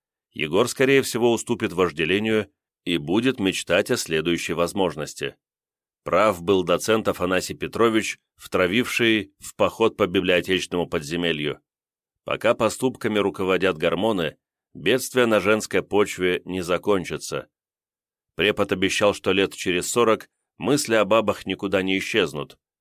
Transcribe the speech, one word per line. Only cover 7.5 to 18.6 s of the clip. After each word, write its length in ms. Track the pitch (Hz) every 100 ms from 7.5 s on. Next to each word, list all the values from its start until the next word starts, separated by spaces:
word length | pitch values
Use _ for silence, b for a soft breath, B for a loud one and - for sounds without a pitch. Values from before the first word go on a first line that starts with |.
Петрович, 640 | 71 80 - 117 110 98 - _ _
втравивший 1000 | - 92 90 107 120 - 117 110 98 _
в 160 | - -
поход 400 | 95 - 113 -
по 100 | 98
библиотечному 800 | 92 90 90 85 92 - 90 80
подземелью. 760 | 87 71 85 85 78 73 65 _ _ _ _ _ _ -
Пока 280 | 73 110
поступками 640 | 120 110 - 131 113 113 107
руководят 600 | 98 - 95 92 95 82
гормоны, 580 | 85 85 107 101 78 - _ _ _
бедствия 520 | 123 127 127 127 127 117
на 140 | 107
женской 420 | 92 110 101 95
почве 600 | 82 98 101 - 90 90
не 160 | - 92
закончатся. 880 | 87 87 101 101 82 76 - 71 - _ _ _ _ _ _ _ _ -
Препод 340 | 95 104